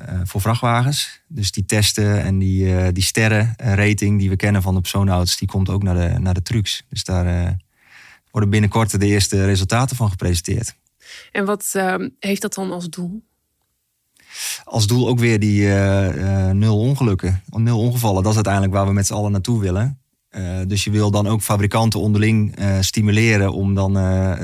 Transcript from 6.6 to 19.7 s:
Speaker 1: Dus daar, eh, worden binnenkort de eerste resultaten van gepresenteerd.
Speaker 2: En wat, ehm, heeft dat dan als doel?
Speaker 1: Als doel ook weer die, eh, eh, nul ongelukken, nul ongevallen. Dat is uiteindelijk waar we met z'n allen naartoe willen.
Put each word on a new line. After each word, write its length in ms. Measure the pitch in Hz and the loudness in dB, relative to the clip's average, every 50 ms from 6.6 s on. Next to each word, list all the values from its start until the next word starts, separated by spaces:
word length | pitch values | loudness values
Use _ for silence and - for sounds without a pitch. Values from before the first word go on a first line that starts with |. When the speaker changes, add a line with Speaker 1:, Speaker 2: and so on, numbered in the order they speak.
| 98 - - - - _ | -2 -2 -6 -8 -10 _
Speaker 1:
Dus 140 | - 113 - | -12 -10 -6
daar, 220 | - 92 90 87 | -2 -2 0 0
eh, 260 | 87 87 87 87 87 92 92 _ _ _ _ _ _ - - - - - _ _ _ | 0 0 0 -2 -2 -4 -6 _ _ _ _ _ _ -20 -20 -20 -20 -20 _ _ _
worden 180 | - 104 104 101 | -4 -2 0 0
binnenkort 500 | 107 107 107 101 - 113 113 101 - 95 | 2 2 2 2 2 0 -2 0 0 0
de 60 | 101 | 2
eerste 400 | 101 104 101 95 - 104 98 98 | 2 2 2 2 0 0 0 2
resultaten 500 | 98 98 92 98 - 113 117 131 127 127 | 2 0 0 0 0 0 0 0 -2 -2
van 140 | 120 113 101 | -2 -2 -2
gepresenteerd. 680 | 90 - - 90 87 85 - 95 98 - - - - _ _ _ _ _ _ - - - - - | -2 -2 -2 -2 -2 -2 -2 -4 -4 -4 -4 -8 -12 _ _ _ _ _ _ -20 -20 -20 -20 -10
Speaker 2:
En 140 | - 202 196 | -6 -4 -2
wat, 240 | 196 208 202 - - - | -2 -2 -4 -4 -6 -4
ehm, 360 | 196 190 185 185 180 190 - _ _ | -2 -2 0 -2 -2 -4 -8 _ _
heeft 220 | - 196 196 196 | -4 -4 -4 -2
dat 120 | - 202 - | -4 -6 -6
dan 180 | 196 190 185 | -6 -6 -6
als 180 | 180 175 175 165 | -6 -8 -8 -10
doel? 340 | 156 180 180 175 196 226 _ _ _ _ _ _ _ _ _ _ _ _ _ _ _ _ _ _ _ _ _ _ - - - - - - - | -8 -8 -8 -8 -8 -12 _ _ _ _ _ _ _ _ _ _ _ _ _ _ _ _ _ _ _ _ _ _ -14 -12 -10 -10 -10 -10 -12
Speaker 1:
Als 240 | - - 113 101 | -6 -2 0 2
doel 200 | 101 120 127 123 | 2 2 2 2
ook 120 | 113 127 120 | 2 2 2
weer 200 | 120 117 113 104 | 2 2 2 2
die, 260 | 107 107 101 101 101 | 2 2 2 2 4
eh, 840 | 101 98 98 98 98 98 98 98 92 62 71 92 98 98 98 95 92 | 4 4 4 4 2 2 2 2 0 -2 -2 -2 0 0 0 2 2
eh, 60 | 95 | 2
nul 240 | 101 107 113 104 104 | 2 2 2 2 2
ongelukken, 640 | 113 131 143 131 131 110 95 85 - 90 92 92 - - | 2 0 0 2 2 0 0 0 0 0 -2 -2 -4 -6
nul 300 | - 113 113 120 120 107 | -4 -2 0 0 2 2
ongevallen. 420 | 117 123 123 120 120 107 95 95 | 0 0 0 0 0 0 0 2
Dat 100 | 95 107 | 2 2
is 40 | 107 | 2
uiteindelijk 380 | 110 98 98 98 98 98 98 95 | 2 2 2 2 2 0 2 2
waar 120 | 98 98 | 2 2
we 80 | 98 98 | 2 2
met 140 | 98 98 | 2 0
z'n 60 | - - | 0 -2
allen 180 | 104 104 104 | -2 -2 -2
naartoe 300 | 101 98 92 123 120 110 | -2 -2 0 -2 -2 0
willen. 380 | 98 92 | 0 0